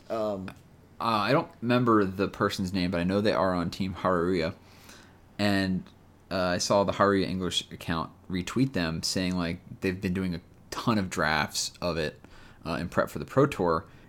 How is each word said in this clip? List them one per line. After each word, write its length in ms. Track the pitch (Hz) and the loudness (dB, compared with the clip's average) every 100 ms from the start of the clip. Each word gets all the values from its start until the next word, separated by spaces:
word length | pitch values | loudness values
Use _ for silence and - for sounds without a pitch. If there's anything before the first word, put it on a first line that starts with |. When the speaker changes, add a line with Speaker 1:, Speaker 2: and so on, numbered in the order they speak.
| - | -8
Speaker 1:
Um, 360 | 110 107 98 92 - - - - - | -4 -2 -4 -8 -14 -20 -20 -20 -6
Speaker 2:
Uh, 20 | |
I 280 | 104 110 101 | -2 0 2
don't 160 | 143 165 - | 2 0 -4
remember 420 | 117 123 123 110 | 0 2 6 4
the 240 | 95 95 95 | 4 0 -2
person's 460 | - 104 - 95 | 0 0 0 -2
name, 160 | 95 90 | 0 0
but 100 | 90 | 2
I 40 | |
know 180 | 87 98 | 2 2
they 100 | 104 | 2
are 220 | 67 95 | 2 2
on 160 | 90 87 | 2 -2
Team 240 | - 95 90 | -4 -6 -2
Haruya, 500 | 95 92 85 92 80 - - - - - - - - - | 0 2 2 0 0 -4 -14 -20 -20 -20 -20 -20 -16 -2
and, 440 | 104 101 95 92 - - - - - | 0 2 2 -2 -6 -16 -20 -20 -8
uh, 60 | 95 | -2
I 220 | 90 90 | 0 0
saw 260 | - 101 | 2 2
the 80 | 95 | 2
Haruya 340 | - 101 98 92 | 4 4 4 2
English 380 | 92 90 - - | -2 -2 -2 -6
account 380 | - - 82 76 - - | -8 -4 -4 -4 -10 -6
retweet 420 | 90 90 - 135 | -4 -2 0 0
them 300 | 110 82 82 | 0 -2 -2
saying, 340 | - - 92 90 | -4 -2 -2 0
like, 240 | 82 87 - - | -2 -4 -10 -6
they've 200 | 95 92 | -4 -2
been 120 | 101 | -2
doing 200 | 90 92 | -2 -2
a 60 | 82 - - - | -4 -8 -20 -14
ton 280 | - - 110 | -6 0 0
of 120 | 92 | 0
drafts 600 | 90 76 78 71 - - - | 0 0 2 0 -4 -8 -6
of 160 | 87 80 | -4 -2
it, 240 | 76 - - - - - - | -4 -6 -16 -20 -20 -14 -8
uh, 60 | 82 | -6
in 100 | 85 | -4
prep 200 | - - | -2 -2
for 100 | - | -4
the 60 | |
Pro 220 | 71 - 143 | -2 2 2
Tour, 400 | - 90 80 - - | 2 0 0 -4 -14